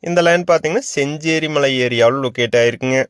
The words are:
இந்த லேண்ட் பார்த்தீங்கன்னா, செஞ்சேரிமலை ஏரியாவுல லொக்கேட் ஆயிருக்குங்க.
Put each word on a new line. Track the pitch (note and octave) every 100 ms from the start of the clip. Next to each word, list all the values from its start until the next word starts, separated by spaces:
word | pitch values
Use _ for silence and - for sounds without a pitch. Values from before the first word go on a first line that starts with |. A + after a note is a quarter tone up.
இந்த | - F3
லேண்ட் | E3+ F3 F3
பார்த்தீங்கன்னா, | E3 D3+ G3 C#4
செஞ்சேரிமலை | - C#3 D3+ D#3+ D#3+ D#3 D3+ C#3 C3
ஏரியாவுல | B2 A#2 A#2 C3+
லொக்கேட் | C3 A#2+ A#2 A#2+
ஆயிருக்குங்க. | A#2+ A#2 C3 C3